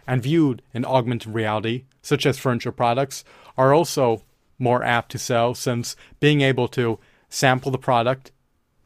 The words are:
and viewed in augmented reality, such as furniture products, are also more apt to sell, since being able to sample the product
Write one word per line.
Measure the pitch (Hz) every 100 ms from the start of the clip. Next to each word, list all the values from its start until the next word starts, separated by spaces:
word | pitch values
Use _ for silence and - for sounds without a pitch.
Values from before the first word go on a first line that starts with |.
| -
and | 127
viewed | 127 165 147 113 _
in | 117
augmented | 127 131 120 117 110
reality, | 110 107 107 113 123 - _
such | - 143 143
as | 135
furniture | 135 117 123
products, | - 120 120 139 - - - - -
are | 131
also | 151 170 147 123 113 - _ _ -
more | 120 123
apt | 117 120 -
to | -
sell, | - 117 120
since | 123 131 117 117 - - -
being | 147 147
able | 135 127 120
to | 135 117 107 _ _ _
sample | - 139 131 139
the | 131
product | - 120 117 131 - _ _ _ _ _